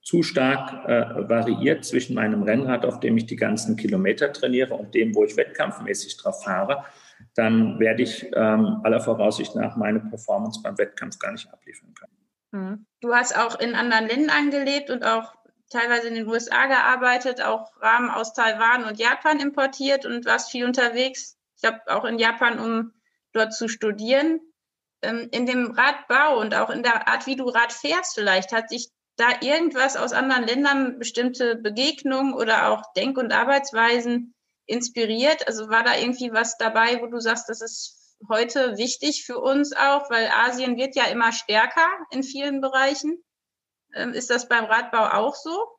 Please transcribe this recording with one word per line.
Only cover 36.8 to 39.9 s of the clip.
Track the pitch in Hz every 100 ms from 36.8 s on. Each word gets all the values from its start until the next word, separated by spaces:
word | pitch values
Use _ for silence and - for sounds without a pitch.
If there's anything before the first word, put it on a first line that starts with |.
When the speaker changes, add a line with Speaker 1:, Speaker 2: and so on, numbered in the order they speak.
| 233 240
Speaker 2:
wo | 233
du | 233
sagst, | 226 240 -
das | 226
ist | 226 - - _ _ _ 208
heute | 220 240 277 254 202
wichtig | 240 - 294 294 -
für | 247
uns | 262 277 285 -
auch, | 277